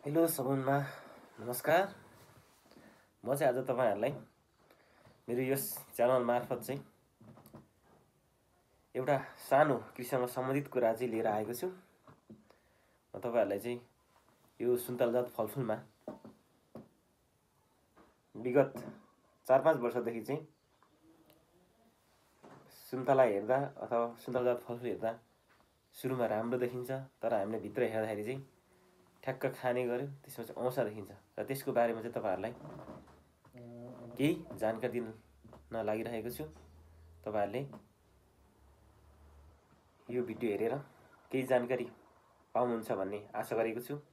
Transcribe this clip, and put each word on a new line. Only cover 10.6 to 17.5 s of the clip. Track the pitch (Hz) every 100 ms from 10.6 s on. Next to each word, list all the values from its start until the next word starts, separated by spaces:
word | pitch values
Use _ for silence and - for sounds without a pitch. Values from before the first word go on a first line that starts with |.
| 139
कुरा | 127 117
चाहिँ | 113 127
लिएर | 110 113
आएको | 107 107
छु। | 120 185
म | 185 - _ - - _ - _ - _ _ _ _ _ -
तपाईँहरूलाई | 120 117 98 101
चाहिँ | 113 123 - _ _ _ _ _ _ _
यो | 117 123
सुन्तला | - 120 120
जात | 123 123 -
फलफुलमा | 110 139 117 107 - _ - - - - _ _ _ - - _ _ _ _ _ _